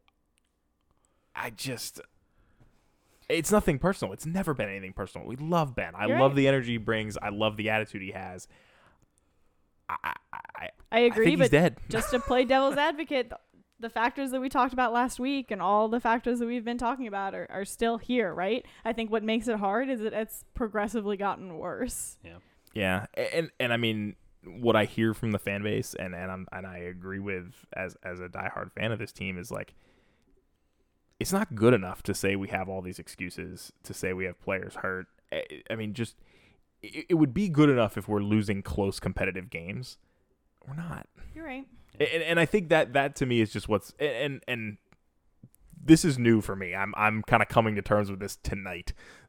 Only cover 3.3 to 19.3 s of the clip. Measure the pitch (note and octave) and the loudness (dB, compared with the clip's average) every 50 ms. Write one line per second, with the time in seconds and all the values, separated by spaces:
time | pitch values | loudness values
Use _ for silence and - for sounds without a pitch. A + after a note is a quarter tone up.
3.3 | C#3+ E3+ D#3 - G3+ G#3 - - D#3 B2+ - - G3 - - F#2 G2 - - D#3 | -2 0 2 2 2 2 4 2 0 2 2 0 0 0 -4 -6 -6 -6 -8 -6
4.3 | E3 F#3+ G3 E3 C#3+ A#2 G#2+ G#2 G2 G2 F#2+ F#2 F#2+ - G2+ F2+ - - - - | -4 -2 -2 -2 -2 -2 -4 -6 -6 -8 -10 -10 -10 -10 -10 -10 -10 -12 -10 -10
5.3 | A#2 C3+ D3+ D#3+ F3 E3+ D#3 C#3 A#2+ - G2 E2+ E2+ F#2+ G#2 G#2+ A2 A2+ C3 C#3 | -10 -8 -4 0 0 2 0 0 -2 -6 -6 -6 -4 -2 0 0 4 4 4 6
6.3 | C#3 C#3 C#3 C3+ C#3 C3+ B2 A#2+ A#2 A#2 G#2+ A2 A2+ A2 G#2+ G#2+ F#2+ - - G#2 | 6 6 4 4 4 2 2 -2 -2 -2 -2 -2 -2 -2 -2 -4 -6 -6 -6 -6
7.3 | G2+ G#2 A2 A2 G#2+ G#2 G#2 G#2+ A2 A2 G#2+ - - G#2 F#2+ F#2+ F#2+ F#2+ F#2+ F#2 | -2 0 0 0 0 -2 -2 0 0 0 -2 -4 -8 -10 -10 -10 -10 -10 -10 -12
8.3 | F2+ F#2+ - - _ _ _ _ _ _ _ _ _ _ _ _ _ _ _ _ | -12 -14 -18 -20 _ _ _ _ _ _ _ _ _ _ _ _ _ _ _ _
9.3 | _ _ _ _ _ _ _ _ _ _ _ - - - - D#2+ - - _ _ | _ _ _ _ _ _ _ _ _ _ _ -8 -8 -6 -4 -6 -6 -8 _ _
10.3 | - - - - - - - - - - - - - A3+ A#3+ A#3+ A#3 G#3+ A3+ E3+ | -14 -14 -14 -14 -16 -14 -14 -14 -14 -16 -8 -2 2 4 4 6 6 6 4 6
11.3 | F3 - F3 D#3+ C#3 C#3+ E3+ D#3+ A2+ - - - - A3+ G#3+ - - B3 A#3+ - | 6 6 6 8 8 8 6 6 2 0 -6 -4 -2 -2 -2 0 0 -2 0 2
12.3 | B3 B3 C4 A#3+ C4 C4 C4+ C#4 C#4 C#4 D4 D#4+ D#4+ D4 E4 - D4+ C4+ A#3+ A#3+ | 2 4 4 6 6 4 4 4 2 2 2 0 0 -2 -4 -4 -2 -2 -2 -4
13.3 | - - _ _ _ _ _ _ _ - A#3 A#3 - A3+ A3+ B3+ C4 C#4 C#4 C4 | -8 -18 _ _ _ _ _ _ _ -12 -10 -6 -2 0 0 0 0 -2 -4 -2
14.3 | B3 C4 B3+ C#4 - C#4+ B3 C#4 B3+ B3 B3+ A#3 A3+ A#3+ B3 B3+ - - B3 C4+ | -2 -2 -2 0 2 2 2 2 2 2 2 2 4 2 2 0 0 -2 -2 -2
15.3 | C#4+ C#4 B3 - A3 F#3+ F3 F#3 G3+ G#3 A3 A3 A3 A#3+ - A#3 A3+ B3 - A#3+ | -2 -2 -4 -4 -4 -2 2 4 4 4 4 4 2 0 2 2 2 2 2 0
16.3 | B3 A#3+ A#3+ A3+ A#3+ B3 G#3+ A#3 A#3+ B3 C4 A#3 C4+ B3+ C4 A3 G3 G3 G3 G3 | 0 0 0 -2 -2 -4 -4 -4 -4 -2 -2 -2 -2 -2 -4 -6 -6 -4 -4 -4
17.3 | F#3 F#3 F3 - - F#3 G3+ - - - A#3 A#3 A#3 A3 - - B3 B3 A3 F3+ | -6 -8 -10 -8 -8 -8 -8 -8 -4 -2 0 0 0 -2 -2 0 0 2 0 0
18.3 | D#3 D#3+ F3 G3 A3+ C4 - - - - - A3+ G#3+ A3 A3+ G#3+ G#3+ A3+ G#3 A3 | -2 -2 -2 -2 -2 -2 -4 -8 -14 -10 -6 -6 -4 -4 -4 -2 -2 -2 0 0